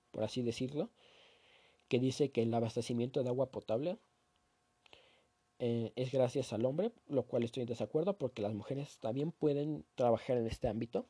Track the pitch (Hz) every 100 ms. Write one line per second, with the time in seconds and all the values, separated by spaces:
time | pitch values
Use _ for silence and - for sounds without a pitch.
0 | _ - 110 - 120 113 131 147 220 _
1 | - - - - _ - _ _ - 123
2 | 131 127 143 - 113 113 113 123 117 120
3 | 123 147 123 123 131 - - 113 160 196
4 | _ _ _ _ _ _ _ _ - -
5 | - _ _ _ _ - 120 117 113 -
6 | 127 131 123 139 120 - 170 156 220 -
7 | - 143 117 127 117 - 120 117 110 156
8 | 180 196 127 - 104 110 101 135 143 -
9 | 117 127 151 - 151 143 147 151 - -
10 | 123 113 - 127 113 - 120 107 117 -
11 | 247